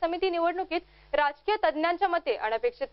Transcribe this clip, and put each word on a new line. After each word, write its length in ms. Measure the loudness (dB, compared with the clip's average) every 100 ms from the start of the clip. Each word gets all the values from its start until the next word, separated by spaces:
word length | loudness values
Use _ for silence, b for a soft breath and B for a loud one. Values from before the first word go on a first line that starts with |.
समिती 280 | -2 0 0
निवडणुकीत 500 | 2 0 0 -2 -4 -6 -20 -4
राजकीय 420 | 0 0 -2 -2 2
तज्ज्ञांच्या 440 | 2 2 0 2 0
मते 280 | 0 0 -2
अनपेक्षित 520 | 0 0 -2 -2 -6